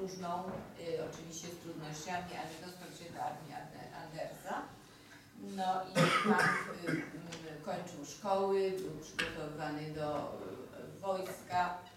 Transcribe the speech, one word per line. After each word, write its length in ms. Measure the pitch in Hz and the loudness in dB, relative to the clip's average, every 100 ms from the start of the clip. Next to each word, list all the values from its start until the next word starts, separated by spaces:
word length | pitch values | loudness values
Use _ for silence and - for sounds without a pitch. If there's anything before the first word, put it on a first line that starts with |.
różną, 300 | 190 180 175 180 190 - - - | -4 -2 0 0 0 -4 -8 -6
y, 240 | 170 160 - | -2 0 0
oczywiście 360 | - 165 160 175 | -6 -8 -8 -8
z 80 | - | -8
trudnościami, 720 | 165 160 151 151 180 180 180 - | -8 -6 -6 -6 -2 -2 -2 -6
ale 260 | 160 165 180 | -6 -8 -10
dostał 240 | 175 160 147 | -10 -12 -10
się 140 | 170 | -10
do 60 | - | -4
armii 300 | 151 - - - | -4 -4 -8 -8
Ande-, 300 | - - - - | -8 -10 -10 -10
Andersa. 600 | 160 - 202 - 185 233 - - - - - - - - | -8 -4 -4 -4 -4 -4 -4 -12 -16 -18 -18 -18 -16 -10
No 400 | 196 196 185 190 - | -6 2 4 4 4
i 40 | |
tam, 460 | 160 160 208 208 - - - - - 170 | 6 8 8 8 8 8 6 0 -4 0
y, 20 | |
mm, 120 | - - 165 170 - 160 151 | 0 0 -8 -8 -8 -8 -6
kończył 400 | 196 175 - 147 | -2 -2 -4 -8
szkoły, 680 | - - 202 196 196 196 190 | -8 -4 4 4 6 6 6
był 300 | 185 156 151 | 2 -2 -6
przygotowywany 880 | - - 156 165 151 151 156 151 156 | -4 -2 0 -2 -4 -2 -2 -2 -4
do, 480 | 151 147 147 - - - - - - - - | -2 0 0 -2 -6 -6 -8 -10 -12 -12 -6
y, 40 | |
wojska. 800 | 196 185 185 185 - 180 180 - - | 0 0 -2 -6 2 4 4 2 -8